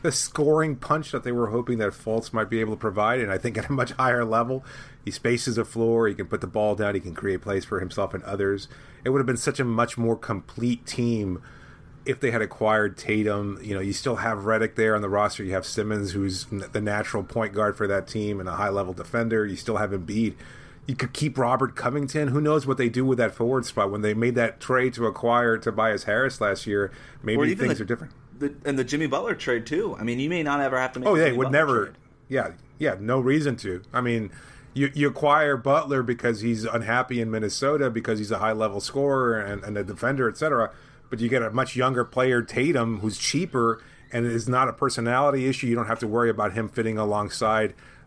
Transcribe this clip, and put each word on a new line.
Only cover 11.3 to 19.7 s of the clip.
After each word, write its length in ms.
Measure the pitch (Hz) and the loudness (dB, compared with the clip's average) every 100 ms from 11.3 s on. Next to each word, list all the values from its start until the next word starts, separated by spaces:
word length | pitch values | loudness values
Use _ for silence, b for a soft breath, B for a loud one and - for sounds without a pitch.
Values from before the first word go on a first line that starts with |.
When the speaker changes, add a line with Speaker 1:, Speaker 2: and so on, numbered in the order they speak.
| 90 B B B B B - - | -4 B B B B B -10 -6
Speaker 1:
if 140 | 127 | -2
they 100 | 123 | 0
had 140 | 113 | 0
acquired 560 | 107 - 107 107 104 90 | -2 0 2 4 2 -2
Tatum. 580 | - 107 104 101 101 98 | -2 0 2 0 -4 -6
You 100 | 107 | -6
know, 80 | 95 | -4
you 120 | 101 | -2
still 240 | 95 135 110 | -2 -2 -2
have 220 | 117 107 | -2 -2
Redick 360 | 101 110 110 - | 0 2 0 2
there 200 | 110 107 | 2 2
on 60 | |
the 80 | 101 | 2
roster, 340 | 101 104 - | 2 2 0
you 100 | 95 | -2
have 120 | 95 - | -2 -2
Simmons, 460 | 110 104 107 98 | -4 -2 -2 -2
who's 340 | 98 98 90 - | -2 -2 -2 -6
n-, 140 | 101 95 | -8 -4
the 100 | 107 | -4
natural 420 | 104 104 107 107 | -2 -2 -2 -4
point 300 | 98 117 107 | -4 -2 -2
guard 220 | 98 104 98 | 0 0 0
for 120 | 101 | 0
that 200 | 98 - | 0 -2
team 320 | 110 104 101 | -4 -2 -4
and 80 | 92 | -4
a 100 | 85 | -2
high-level 360 | 101 101 92 | 0 0 -2
defender, 500 | 90 - 117 117 110 | -6 -4 -2 0 2
you 120 | 104 90 | 0 -4
still 220 | - | -4